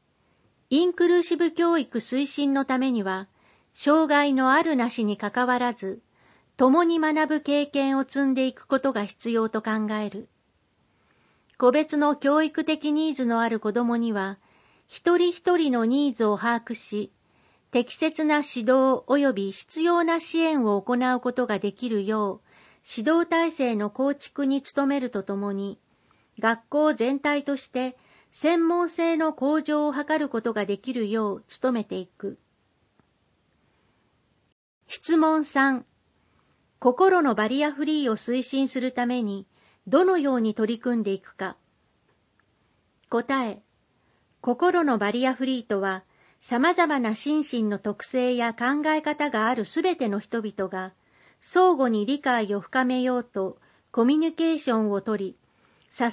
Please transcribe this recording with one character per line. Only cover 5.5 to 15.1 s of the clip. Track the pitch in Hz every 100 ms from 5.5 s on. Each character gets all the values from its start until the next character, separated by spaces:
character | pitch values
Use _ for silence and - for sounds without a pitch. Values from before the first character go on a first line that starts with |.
| 247
ら | 247
ず、 | 226 190 220 _ _ _ _ _ -
共 | 262 311
に | 339 330
学 | 311 311 311
ぶ | 302
経 | 294 285
験 | 294 285 269 269
を |
積 | 269 277
ん | 277
で | 262 262
い |
く | - -
こ | 269
と | 269
が | 226 202
必 | - 233
要 | 226 220
と | 220
考 | 220 220 214
え | 214 208
る。 | 196 - _ _ _ _ _ _ _ _ _ _ _ _ -
個 | 247
別 | 285 302 302
の | 294 294
教 | 277 302
育 | 311 320 311
的 | 302 302
ニ | 302 311
ー |
ズ | 269
の | 240 233
あ | 233
る | 220
子 | 214
ど | 208
も | 240 233
に | 233
は、 | 208 190 196 _ _ _ _ _
一 | - 349